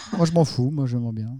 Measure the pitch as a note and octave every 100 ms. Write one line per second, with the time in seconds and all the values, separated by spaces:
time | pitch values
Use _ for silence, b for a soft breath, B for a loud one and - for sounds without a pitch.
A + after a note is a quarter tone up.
0 | - - E3 E3+ D3 - B2+ D3+ C3 A#2+
1 | A#2 A2 A2 C3+